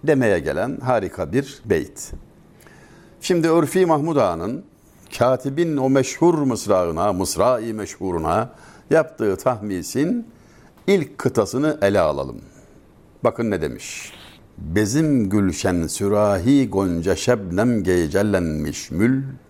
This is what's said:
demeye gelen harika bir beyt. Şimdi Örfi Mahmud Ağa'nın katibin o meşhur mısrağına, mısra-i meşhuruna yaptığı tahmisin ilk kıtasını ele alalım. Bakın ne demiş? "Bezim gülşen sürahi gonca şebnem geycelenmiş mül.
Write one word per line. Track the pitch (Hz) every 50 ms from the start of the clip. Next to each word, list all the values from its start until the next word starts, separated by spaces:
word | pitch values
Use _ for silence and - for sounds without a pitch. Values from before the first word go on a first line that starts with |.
| -
demeye | 151 151 135 127 110 98 85
gelen | 71 76 71 80 101 127 139 -
harika | 123 123 127 113 95 90 - - 92 73 87
bir | 131 143 - - - -
beyt. | 110 98 80 - - - - - - - - - - - - - - - - - - - - - - - - - - - -
Şimdi | - - 185 170 156 165
Örfi | 160 170 160 139 - 180 185
Mahmud | 170 160 147 143 165 160
Ağa'nın | 143 113 95 85 85 82 101 123 165 - - _ _ _ - _ - - - -
katibin | - 120 123 131 123 - 139 139 151 175 165 156
o | 139 131 135
meşhur | 135 139 127 - - - 165 170 170
mısrağına, | 156 147 131 120 104 - 101 101 92 90 85 78 80 92 107 98
mısra-i | 92 95 90 - 82 98 123 127 117 110 117 110
meşhuruna | 107 101 - - - - 95 87 82 80 78 85 104 113 127 - - - - - - - -
yaptığı | 143 160 151 151 - - 120 104 95
tahmisin | 92 - 131 123 104 101 104 95 90 85 - - 135 147 175 247 240 226 - - - - - - - - - _ - -
ilk | - 196 190 147 - -
kıtasını | - - 127 - - 104 98 - 127 147 156 151 -
ele | 101 101 98 101
alalım. | 85 76 73 69 67 65 60 - - - - - - - - - _ - _ - - - _ - -
Bakın | 120 - - 120 113
ne | 104 90
demiş? | 80 73 60 52 - - - - - - - - - - - - - - -
"Bezim | - - 76 80 104 107 98 113 147 160 156 147 127 107 95
gülşen | 95 107 98 92 80 - - 95 90 87 82
sürahi | 76 - - 101 101 104 104 104 104 101 95 87 123 139 143 135 110
gonca | 101 98 98 95 87 85 82 95 90
şebnem | - - - 123 113 98 90 82 92 110 123 120 107 90
geycelenmiş | 90 92 90 85 76 76 98 104 107 101 92 87 82 76 76 76 73 - - - -
mül. | - 82 104 120 131 135 135 135 131 - _